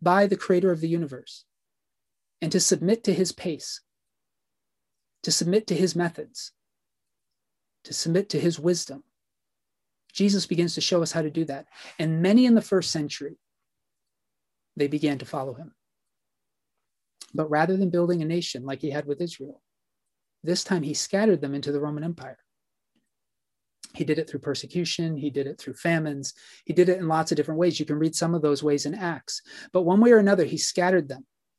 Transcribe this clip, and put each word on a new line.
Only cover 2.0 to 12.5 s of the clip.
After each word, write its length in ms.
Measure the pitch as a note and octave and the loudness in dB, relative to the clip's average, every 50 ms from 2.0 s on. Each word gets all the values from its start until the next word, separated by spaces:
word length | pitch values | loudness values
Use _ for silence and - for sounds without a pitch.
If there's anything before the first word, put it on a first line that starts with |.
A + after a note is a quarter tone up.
| _ _ _ _ _ _ _ - | _ _ _ _ _ _ _ -8
and 120 | E3+ D#3+ - | -6 -2 0
to 80 | F#3 | 2
submit 420 | - - F#3 D3 D#3+ F#3 A3 A3+ - | 2 2 2 2 2 2 0 2 2
to 100 | G#3 F3+ | 0 2
his 200 | D#3 F#3 E3+ - | 2 2 -2 -2
pace, 480 | - - F3+ D3 C#3 - - - - _ _ _ _ _ _ _ _ _ _ _ _ _ _ _ _ _ _ _ _ _ _ _ _ _ _ _ _ - | -8 -6 -6 -6 -6 -8 -12 -14 -14 _ _ _ _ _ _ _ _ _ _ _ _ _ _ _ _ _ _ _ _ _ _ _ _ _ _ _ _ -4
to 80 | E3+ - | -2 -2
submit 340 | - E3+ E3+ F#3+ A3 A3 | 0 0 2 2 0 0
to 80 | - F3+ | 0 0
his 220 | E3 F#3 F3 D#3+ | 0 0 0 0
methods, 560 | E3+ F3 E3+ - - - - - - - - _ _ _ _ _ _ _ _ _ _ _ _ _ _ _ _ _ _ _ _ _ _ _ _ _ _ - | 0 -2 -2 -4 -6 -14 -14 -14 -18 -18 -18 _ _ _ _ _ _ _ _ _ _ _ _ _ _ _ _ _ _ _ _ _ _ _ _ _ _ -18
to 100 | - - | -12 -8
submit 360 | - - E3 E3 F#3 G3+ - | -6 -2 0 0 0 0 -2
to 100 | - D3 | -2 0
his 220 | D3 E3+ E3 D3 | 0 0 0 0
wisdom. 420 | D3 F3 F3+ E3+ - - C3+ C#4+ - _ _ _ _ _ _ _ _ _ _ _ _ _ _ _ _ _ _ _ _ _ - | 0 0 0 0 -4 -10 -12 -16 -18 _ _ _ _ _ _ _ _ _ _ _ _ _ _ _ _ _ _ _ _ _ -4
Jesus 340 | - G3 G3+ G3+ F#3+ E3 | 0 2 2 2 2 0
begins 300 | - F3 E3 F3 E3+ - | -2 0 0 0 0 0
to 40 | D#3 | -2
show 220 | - - F#3 E3+ E3 | -2 0 2 2 2
us 80 | D3+ | 0
how 120 | - E3 D#3 | -2 -2 -4
to 80 | D3+ | -2
do 140 | D3 E3 D#3+ | -2 -4 -4
that. 200 | D3+ C#3 C#3 - _ - - - - - - | -4 -4 -10 -10 _ -20 -20 -20 -14 -8 -4
And 240 | D#3+ D#3+ D#3+ D#3+ E3+ | -2 0 0 2 4
many 240 | F#3+ G#3+ B3 B3+ | 6 6 8 8
in 80 | B3 | 8